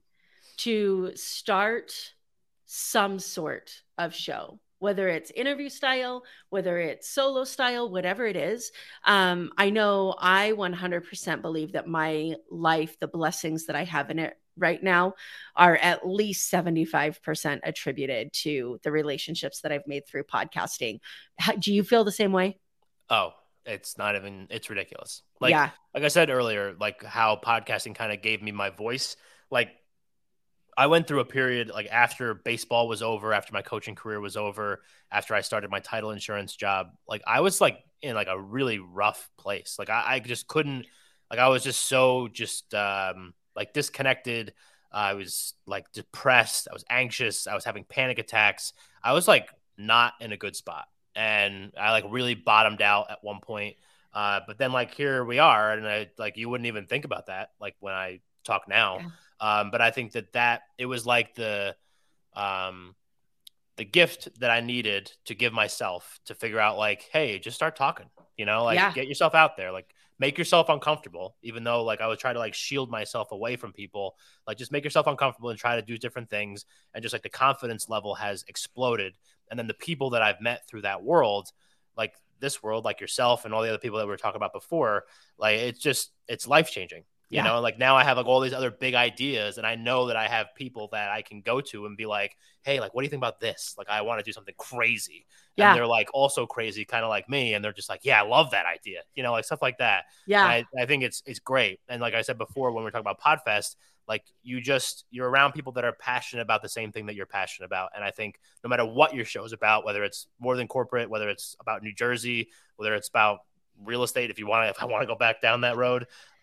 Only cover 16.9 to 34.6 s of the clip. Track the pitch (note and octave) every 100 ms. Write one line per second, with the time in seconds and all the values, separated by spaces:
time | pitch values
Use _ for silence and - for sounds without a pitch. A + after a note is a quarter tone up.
16.9 | D3+ D3+ D3+ - D3+ D3+ C#3+ - C#3+ D3+
17.9 | C3+ C3+ A#2+ C#3 - D#3 C#3+ B2 A2+ D3+
18.9 | D#3 D3+ C#3+ - E3+ C#3+ - D3+ C#3+ C#3+
19.9 | C#3+ - C#3 D3 A2+ D#3 - F2+ - A#2+
20.9 | G#2+ - - - - - G#3+ G#3 G3+ F#3+
21.9 | A#3 G#3 - G3+ F#3+ F#3+ G3 _ _ _
22.9 | _ - A2+ F2 - _ _ - G2+ -
23.9 | - G#2 G2+ G2 G2 G2 A2+ - G2+ F#2
24.9 | - - - _ - B2+ D#3 D3 - _
25.9 | C#3 D3 E3+ D3+ B2+ A#2 G#2 G2+ F2 G#2
26.9 | - G2+ A#2 A2 G#2 A#2 A2+ A2+ G#2+ A2+
27.9 | G#2 A2+ G2+ A2 G#2+ G#2+ G#2 G2 F2+ A2
28.9 | C3 - - - _ - B2+ A#2+ - _
29.9 | _ _ _ _ _ _ _ _ - C#3
30.9 | E3+ D#3+ C#3+ B2 C3+ B2+ A#2+ A2 G#2+ G#2
31.9 | A#2 A#2+ - B2 G2 A#2 A#2 - A#2 A#2
32.9 | G#2+ A2+ G#2+ G#2+ G#2 - G2+ - A2 -
33.9 | F#2+ A2 G#2 G2+ G#2+ G#2 G2+